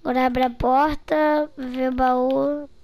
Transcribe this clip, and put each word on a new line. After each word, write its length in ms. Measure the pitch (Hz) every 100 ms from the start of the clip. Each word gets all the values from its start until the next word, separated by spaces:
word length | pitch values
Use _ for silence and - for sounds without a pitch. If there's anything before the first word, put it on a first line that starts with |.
Agora 260 | - 254 254
abre 180 | 247
a 60 | 254
porta, 1000 | 240 240 254 302 302 - 311 302 302 302 -
vê 320 | 254 254 262
o 40 |
baú. 760 | 254 254 254 254 269 277 294 285 -